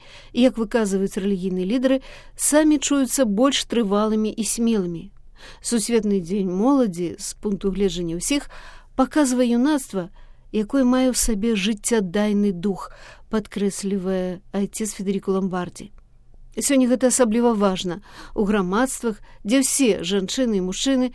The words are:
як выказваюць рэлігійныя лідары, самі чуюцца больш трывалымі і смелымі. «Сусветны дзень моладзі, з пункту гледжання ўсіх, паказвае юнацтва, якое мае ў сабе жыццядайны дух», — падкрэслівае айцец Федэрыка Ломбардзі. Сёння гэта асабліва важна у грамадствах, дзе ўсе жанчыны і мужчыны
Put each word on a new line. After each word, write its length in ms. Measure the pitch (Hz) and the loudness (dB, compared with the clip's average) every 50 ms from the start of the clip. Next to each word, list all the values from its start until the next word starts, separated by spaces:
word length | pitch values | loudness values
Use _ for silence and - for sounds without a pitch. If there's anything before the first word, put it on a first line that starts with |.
| - - - - - - | -8 -18 -20 -20 -20 -6
як 240 | - 240 247 254 - | 2 4 4 4 4
выказваюць 640 | 226 226 202 - 233 220 196 196 190 196 190 - - | 0 -4 0 0 0 2 2 0 0 -2 -2 -2 -4
рэлігійныя 480 | 185 208 202 180 180 190 185 185 180 | -2 -2 -2 -2 -2 -4 -2 -2 -2
лідары, 320 | 185 240 269 254 254 269 262 - - - - - - - - | -2 0 2 2 2 2 0 -2 -8 -18 -20 -20 -20 -8 -4
самі 400 | - - 285 302 311 311 302 277 | 0 4 4 6 6 6 4 4
чуюцца 480 | - - 285 277 269 247 - 277 262 | 2 0 2 2 2 0 2 0 2
больш 400 | 214 196 208 262 285 262 - - | 2 4 4 2 2 2 0 -4
трывалымі 640 | - 233 240 226 190 202 208 214 214 214 220 214 214 | -2 -2 -2 0 2 2 2 2 2 0 0 0 -2
і 120 | - 233 208 | -4 -4 -4
смелымі. 640 | - - 233 233 233 226 202 180 175 170 165 185 196 - - - - - - - - - - | -4 -2 0 0 0 2 0 -2 -2 -6 -10 -12 -16 -20 -20 -20 -20 -20 -20 -20 -20 -20 -12
«Сусветны 640 | - - 233 226 202 - 233 226 208 208 202 196 165 | -4 -2 0 0 0 2 0 2 2 2 0 0 0
дзень 240 | 160 196 214 190 | -2 -2 -2 -2
моладзі, 720 | 185 180 190 214 269 285 269 247 208 165 175 175 165 - - | -2 0 2 2 4 4 4 2 2 0 -4 -6 -6 -6 -8
з 160 | - - - - - | -10 -12 -12 -8 -4
пункту 320 | 214 196 170 - 196 180 | -4 -4 -2 -2 -4 0
гледжання 400 | 190 202 185 165 180 175 165 165 | 0 0 0 0 -2 -6 -6 -6
ўсіх, 320 | 175 - - 285 285 - - - - - - - - - - - | -6 -2 -2 -2 -2 -2 -6 -14 -18 -18 -18 -20 -20 -20 -6 0
паказвае 560 | - 262 254 - 311 294 247 254 247 254 233 233 233 | 0 0 2 2 2 2 4 2 2 2 2 2 2
юнацтва, 480 | 254 302 311 269 - - - 190 170 - - - - - - - - - - | 2 2 2 0 -2 -4 -6 -6 -6 -6 -12 -20 -20 -20 -20 -20 -18 -6 -4
якое 320 | 214 214 214 269 277 254 | -4 -2 0 2 2 4
мае 240 | 247 254 254 262 254 | 4 4 4 2 2
ў 80 | 240 - | 0 0
сабе 320 | - - 226 196 208 233 | 0 0 0 0 0 0
жыццядайны 1040 | 226 196 180 214 220 202 - - 233 220 196 175 170 208 208 214 202 202 208 202 185 | 0 0 0 -2 -4 -4 -2 0 0 0 0 0 0 0 0 2 2 2 2 0 0
дух», — 400 | 175 170 208 185 170 - - - - - - - - - - | -2 -4 -4 -4 -4 -10 -14 -18 -20 -20 -20 -20 -20 -10 -4
падкрэслівае 1080 | 226 220 214 - - 196 202 202 - - 208 196 202 196 180 190 190 185 185 180 180 190 - - - | -4 -4 -4 -4 -6 -2 -2 -2 -2 -4 -4 -4 -4 -2 -2 -2 -2 -2 -2 -4 -6 -10 -12 -8 -4
айцец 400 | 196 202 196 - - 220 208 - | -4 -4 -4 -4 -6 -6 -6 -6
Федэрыка 400 | - 190 196 196 190 - 202 190 | -6 -4 -4 -4 -2 -2 -2 -2
Ломбардзі. 560 | 190 196 185 180 180 175 185 - - - - - - - _ - - _ - - - - - - | 0 0 -2 -4 -4 -6 -8 -10 -14 -18 -18 -18 -20 -20 _ -20 -20 _ -20 -20 -20 -20 -12 -8
Сёння 300 | 233 233 - 277 262 254 240 | -4 0 2 4 4 4 4
гэта 240 | 254 254 262 247 240 | 2 2 2 2 4
асабліва 400 | - 247 220 214 240 240 240 226 | 4 2 4 4 2 2 2 2
важна 480 | 202 208 190 185 170 190 180 165 - - - - - - - - | 2 2 2 0 -2 -4 -6 -6 -8 -10 -18 -20 -20 -18 -8 -4
у 100 | 214 208 | -2 0
грамадствах, 800 | 190 214 208 185 180 190 220 262 262 - - - 233 208 - - - - - - | 2 2 0 0 0 2 0 0 0 -2 -4 -4 -4 -4 -6 -12 -20 -20 -10 -2
дзе 160 | 202 247 277 | 0 2 2
ўсе 280 | 262 - - - 269 220 185 - | 2 2 2 2 4 2 2 0
жанчыны 560 | 170 175 202 196 190 185 - 262 262 233 214 | -2 -2 -2 -2 -2 -2 -2 -2 0 0 0
і 80 | 190 180 | 0 -2
мужчыны 480 | 185 190 - - 269 269 254 254 247 - | -2 -4 -2 0 0 2 2 0 -2 -4